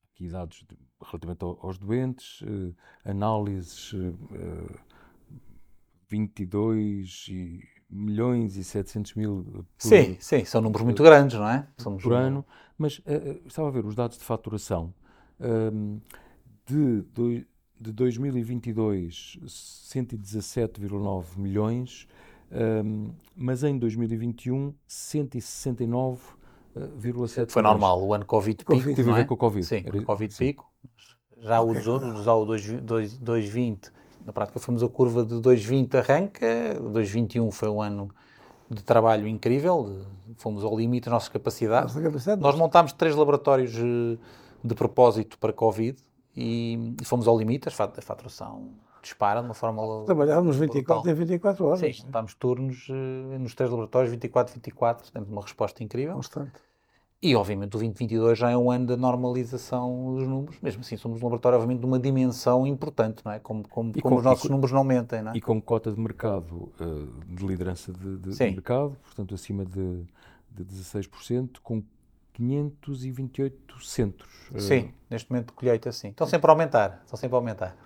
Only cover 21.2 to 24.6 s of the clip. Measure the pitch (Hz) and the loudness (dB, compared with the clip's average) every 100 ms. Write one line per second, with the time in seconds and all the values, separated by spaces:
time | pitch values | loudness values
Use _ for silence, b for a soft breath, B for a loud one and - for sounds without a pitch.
21.2 | 85 90 98 101 107 120 123 - - b | -6 -8 -4 0 0 -2 -6 -12 -20 b
22.2 | b b b - 113 110 107 107 107 - | b b b -4 0 0 -2 -4 -8 -12
23.2 | _ - 123 127 147 139 117 110 117 113 | _ -6 -4 0 0 0 0 -2 -2 -2
24.2 | 120 117 123 131 | -4 -6 -4 -4